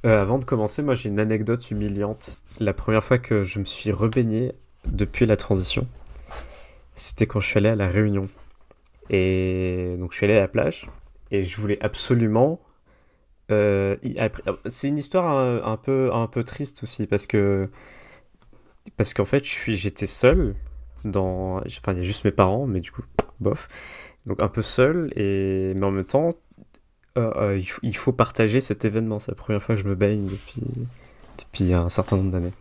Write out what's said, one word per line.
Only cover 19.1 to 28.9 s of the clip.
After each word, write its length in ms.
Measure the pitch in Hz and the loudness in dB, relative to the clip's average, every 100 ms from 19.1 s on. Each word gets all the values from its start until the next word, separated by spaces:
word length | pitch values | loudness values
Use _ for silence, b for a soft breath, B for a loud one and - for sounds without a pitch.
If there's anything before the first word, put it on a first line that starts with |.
qu'en 120 | - 101 | 0 2
fait, 180 | 139 | 0
je 80 | - | 0
suis, 240 | - - 104 | -6 -4 -2
j'étais 300 | 98 - 101 | -2 -2 0
seul 500 | - 123 170 139 - - - - - | 4 6 6 2 -2 -10 -14 -18 -10
dans... 540 | 107 98 92 92 92 92 | -4 0 0 -2 -2 -4
Enfin, 360 | - - - | -6 -6 -2
il 40 | 90 | -2
y 40 | |
a 20 | |
juste 220 | 90 - 104 | -2 0 0
mes 60 | |
parents, 360 | - 92 107 135 | 4 4 4 0
mais 120 | 95 | -2
du 120 | 82 | -4
coup, 100 | - - - - - | -14 -6 -6 -6 -2
bof. 280 | - - - B B B B B 107 | -2 -2 -8 B B B B B -8
Donc, 140 | 98 | -2
un 60 | - | 0
peu 120 | - | 0
seul 500 | 107 - 131 170 156 - | -4 2 4 4 -2 -2
et, 580 | 101 98 95 95 95 95 | 0 2 0 0 0 0
mais 100 | 98 | 0
en 60 | |
même 140 | 98 92 | 0 0
temps, 240 | 135 165 170 _ - - _ _ _ _ 123 | 2 2 -2 _ -20 -20 _ _ _ _ -2
euh, 140 | 113 - | -2 0
euh, 200 | 104 98 | 0 0
il 60 | |
f-, 160 | 92 - | -4 -6
il 120 | 120 - | -6 -2
faut 160 | - | -2
partager 480 | 123 113 - 110 120 | 2 0 4 2 2
cet 240 | - 104 | 0 -2
événement. 340 | 110 | 0